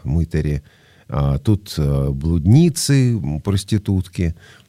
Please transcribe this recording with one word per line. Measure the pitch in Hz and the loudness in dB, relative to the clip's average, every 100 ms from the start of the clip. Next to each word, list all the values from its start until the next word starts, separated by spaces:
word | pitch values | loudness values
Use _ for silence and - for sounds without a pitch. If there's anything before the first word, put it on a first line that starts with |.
мытари, | 65 80 78 78 73 71 - _ _ _ - | -4 -2 -2 -2 -2 -4 -8 _ _ _ -8
а, | 69 71 67 | -2 0 0
тут, | - 104 - - | 0 -2 -2 -4
э, | 71 69 69 | 0 0 -2
блудницы, | 69 78 85 80 127 170 - - 139 127 | -2 -2 0 4 6 4 2 0 2 2
м, | 113 71 78 | 0 -4 -4
проститутки, | - 98 - 107 101 95 - - 87 82 - - | -2 -4 -2 -4 0 -2 -2 -4 -4 -4 -14 -20